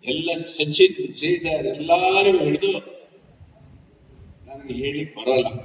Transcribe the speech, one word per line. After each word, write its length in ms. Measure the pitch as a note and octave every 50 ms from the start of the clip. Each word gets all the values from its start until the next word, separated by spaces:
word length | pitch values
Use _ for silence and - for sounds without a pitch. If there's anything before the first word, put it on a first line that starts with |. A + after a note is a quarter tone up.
| -
ಎಲ್ಲ 360 | B2 C#3 D#3 E3 E3+ E3+ E3
ಸಚಿನ್, 720 | E3 - - - D3+ D3+ D3 - F#3 F#3+ - - F#3 - -
ಶ್ರೀಧರ್, 520 | - D3 D#3+ F3+ E3+ E3 E3 D#3 D3+ -
ಎಲ್ಲರಿಗೂ 720 | - - - D3+ D#3+ E3+ E3+ F3+ F#3 F#3+ F#3+ G3 G3+ F#3+ F3+
ಹಿಡಿದು 340 | D#3 D3 D3 - G3 G3 F#3+ - - - - - - _ _ - _ - - _ - - _ _ - - - - - _ _ _ _ _ - - - - - _ - -
ನನಗೆ 260 | - - C#3 C#3 B2
ಹೇಳಿಕ್ 420 | A#2+ C3 C#3 C#3+ D3+ D#3 D#3 -
ಬರಲ್ಲ. 300 | - - B2 C3 C3 B2 A#2 A#2 - -